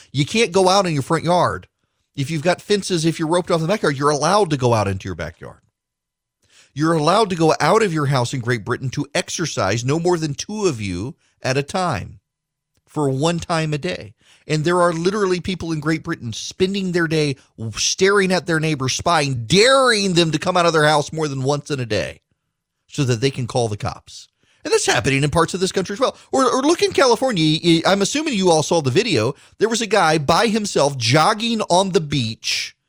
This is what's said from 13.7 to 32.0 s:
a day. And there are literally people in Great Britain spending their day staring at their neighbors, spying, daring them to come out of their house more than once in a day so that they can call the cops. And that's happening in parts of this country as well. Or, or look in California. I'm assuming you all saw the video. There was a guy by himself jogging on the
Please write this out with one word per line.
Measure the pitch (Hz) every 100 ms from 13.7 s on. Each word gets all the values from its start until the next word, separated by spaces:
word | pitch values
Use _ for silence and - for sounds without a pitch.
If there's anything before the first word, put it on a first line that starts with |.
a | 151
day. | 175 180 101 - _ _ -
And | 156
there | 151 180
are | 175
literally | 165 175 214 190 185
people | 165 180 170
in | 160
Great | 147 165
Britain | 170 160 120
spending | 110 - - 190 202 185
their | 175 160
day | 160 147 131 _ - 110 104
staring | - - 190 202 190
at | 185 165
their | 160
neighbors, | 156 147 127
spying, | - - 170 143 127 113
daring | 180 233 277 254 220 196
them | 170 165
to | 151
come | 180 180
out | 170
of |
their | 160
house | 151 151 143
more | 156 156
than | 135
once | 131 147 -
in | 143
a | 117
day | 104 67 - _ _ _ _ _ _ _
so | -
that | 131 117
they | 139
can | 135 123
call | 131 117
the | 104
cops. | 107 - - - - _ _ _
And | -
that's | 440 -
happening | - 117 135
in | 143
parts | 165 165
of | 185
this | 185
country | - 180
as | 208
well. | 302 - -
Or, | 262
or | 262 254
look | 277 339
in | 403
California. | 339 269 226 262 202 156 156 170 165 160
I'm | 196
assuming | 196 285 320
you | 220 185
all | 156
saw | 143 175
the | 139
video. | 131 233 139 110 - _ -
There | 226
was | 226
a | 226
guy | 208 165 160
by | 139 170 226
himself | 220 202 - 143 139
jogging | 113 147 165 220 233 226
on | - 175 196
the | 180